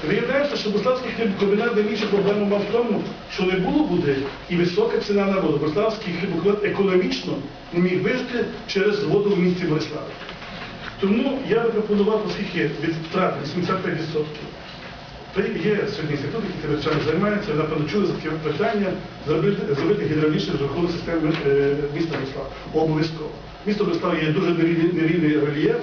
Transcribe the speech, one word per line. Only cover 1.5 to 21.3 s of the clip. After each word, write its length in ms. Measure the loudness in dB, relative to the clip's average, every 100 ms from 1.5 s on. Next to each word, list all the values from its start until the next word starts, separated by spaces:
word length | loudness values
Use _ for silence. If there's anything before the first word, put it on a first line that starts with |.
| 4 4 2
найбільшу 300 | 2 0 2
проблему 380 | 2 4 2
мав 160 | 2 2
в 120 | 2
тому, 300 | 0 2 0 -2 -10 -10
що 80 | -2
не 100 | 0
було 320 | 2 2 2
води 320 | 2 2 2 0 -2 -8 -2
і 60 | 2
висока 420 | 2 2 2 0
ціна 260 | 2 2
на 160 | 4 2
воду. 180 | 2 2
Бориславський 560 | 2 2 2 0 -4 -4
хлібокомбінат 440 | -2 2 2 2
економічно 680 | 0 2 4 4 2 -2 -4 -6 -8 -14 -4
не 80 | 0
міг 220 | 2 2
вижити 420 | 0 -2 -2 -2 -4 -6 -4
через 380 | 2 2 2
воду 260 | 2 2 4
в 80 | 4
місті 260 | 2 2
Бориславі. 480 | 0 0 -2 -6 -10 -12 -14 -14 -14 -12 -14 -12 -14 -2
Тому 380 | 2 2 2 -2 2
я 120 | 2
би 100 | 4
пропонував, 520 | 0 2 2 4 2 0
оскільки 440 | -4 -4 -2 -2 -2
від 100 | -2 -2 -2
втрат 240 | 0 0 -2
вісімдесят 400 | -4 -2 0 -2
п'ять 160 | -2 -4
відсотків, 460 | -2 -4 -4 -8 -12 -14 -16 -16 -14 -16 -16 -16 -6
то 80 | -2
є 360 | -2 -2 0 0 -2
сьогодні 180 | -4 -4
інститут, 300 | -4 -4 -6
який 160 | -6 -6
цим 140 | -4 -2
речами 240 | 0 0 0
займається, 460 | 0 2 0 -2
ви, 60 | -2
напевно, 300 | 0 -2 0
чули 180 | 0 0
за 60 |
таке 180 | -2 -4
питання, 560 | -4 -4 0 0 0 -2 -4 -8 -10 -2
зробити, 460 | 2 2 0 0
зробити 320 | 0 2 2 2
гідравлічну 460 | 2 2 2 0
розрахунок 380 | -2 -2 0 -2
системи, 420 | -2 -2 0 0